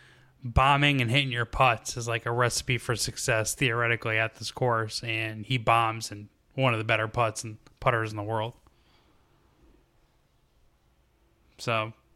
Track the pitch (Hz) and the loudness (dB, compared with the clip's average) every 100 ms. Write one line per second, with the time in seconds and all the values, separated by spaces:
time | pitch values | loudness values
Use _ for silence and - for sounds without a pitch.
0 | - - - _ 123 123 135 143 143 139 | -20 -20 -20 _ 0 4 6 6 4 4
1 | 117 135 135 120 117 - 131 110 - 123 | 2 2 0 -2 -4 4 4 4 -2 -8
2 | 117 117 117 120 120 - - 120 - 113 | -2 -2 -2 2 2 0 -2 -4 -2 -2
3 | - - - 110 107 - 131 117 117 117 | -2 -4 0 0 0 0 0 2 0 0
4 | 117 110 113 - 110 - 127 113 110 - | 0 0 -2 -4 -10 -2 0 0 -2 -6
5 | 117 113 110 110 101 127 110 117 113 110 | -6 -4 -4 -8 -4 -2 2 2 2 -2
6 | - 104 107 _ _ - 131 113 110 110 | -8 -12 -16 _ _ 0 2 2 2 0
7 | 110 123 113 - 113 107 - - 131 117 | 0 0 -2 -2 -12 -14 -20 -4 0 0
8 | 110 107 104 110 113 - _ _ _ _ | -2 -4 -4 -4 -4 -8 _ _ _ _
9 | _ _ _ _ _ _ _ _ _ _ | _ _ _ _ _ _ _ _ _ _
10 | _ _ _ _ _ _ _ _ _ _ | _ _ _ _ _ _ _ _ _ _
11 | _ _ _ _ _ - - 113 110 - | _ _ _ _ _ -12 -4 -2 -4 -8
12 | _ | _